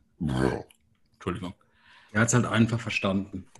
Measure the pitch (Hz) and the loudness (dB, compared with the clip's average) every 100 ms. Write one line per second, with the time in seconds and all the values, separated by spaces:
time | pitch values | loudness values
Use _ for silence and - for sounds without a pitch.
0 | _ - 76 64 65 64 - _ _ _ | _ -6 -2 0 0 -2 -8 _ _ _
1 | _ _ 90 90 90 - _ _ _ - | _ _ -8 -6 -10 -14 _ _ _ -20
2 | - 104 117 123 - 110 113 113 107 - | -4 0 4 4 2 4 4 2 -4 -2
3 | 101 98 95 95 - | 0 -2 -4 -12 -16